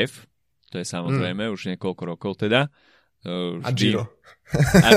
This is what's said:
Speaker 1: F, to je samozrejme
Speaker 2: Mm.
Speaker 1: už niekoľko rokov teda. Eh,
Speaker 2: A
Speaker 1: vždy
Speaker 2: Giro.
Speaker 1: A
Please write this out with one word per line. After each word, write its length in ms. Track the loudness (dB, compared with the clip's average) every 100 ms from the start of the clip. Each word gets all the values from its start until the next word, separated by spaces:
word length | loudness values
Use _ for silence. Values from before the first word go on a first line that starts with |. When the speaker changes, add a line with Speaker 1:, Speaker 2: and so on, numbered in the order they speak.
Speaker 1:
F, 240 | 0 -4 -20 _ _ _ _
to 80 | -12
je 100 | -8
samozrejme 600 | -6 -4 -2 -2 -4 -6
Speaker 2:
Mm. 80 |
Speaker 1:
už 80 | -6 -8
niekoľko 320 | -8 -6 -8 -8
rokov 220 | -8 -8 -4
teda. 320 | 0 0 -2 _ _ _ _ _
Eh, 60 | -10 -8 -6 -6
Speaker 2:
A 140 | -6
Speaker 1:
vždy 80 | -2 0
Speaker 2:
Giro. 160 | 0 -4 _ -20 -20 -6 -2 4 6
Speaker 1:
A 140 | 8